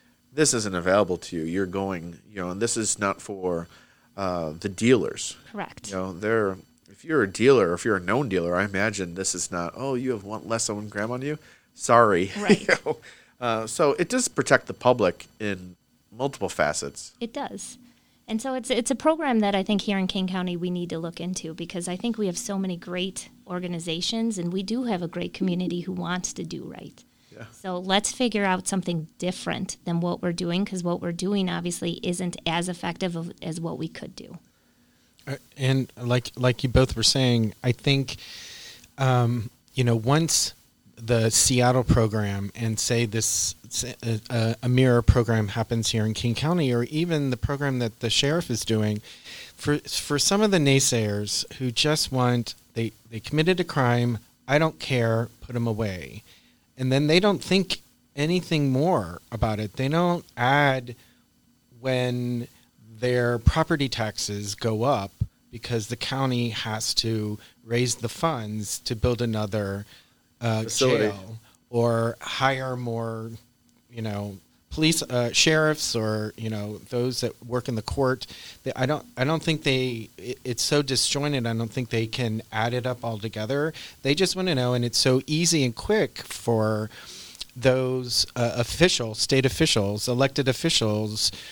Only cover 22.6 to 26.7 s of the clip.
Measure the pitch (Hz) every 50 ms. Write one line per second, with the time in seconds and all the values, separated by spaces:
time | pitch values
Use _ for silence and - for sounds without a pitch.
22.6 | 190 185 175 170 - 175 180 180 180 196 185 - - - - - - - 180 180
23.6 | 180 175 175 165 165 175 156 170 170 - 226 226 226 233 214 185 170 175 180 190
24.6 | 190 190 220 254 254 240 202 175 175 165 - 175 175 - - - 190 185 175 180
25.6 | 180 - 175 175 170 190 185 180 170 165 180 180 180 - - - 175 165 - -
26.6 | - -